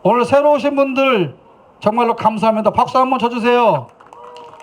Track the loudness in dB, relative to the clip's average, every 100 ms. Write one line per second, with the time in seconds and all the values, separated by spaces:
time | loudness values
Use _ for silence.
0 | 0 0 2 2 2 2 0 0 -2 0
1 | 0 0 -2 -8 -20 _ _ _ -4 0
2 | -2 0 -2 0 0 0 0 0 0 0
3 | 0 0 -2 -2 0 2 2 0 -4 -20
4 | -20 -20 -20 -20 -20 -8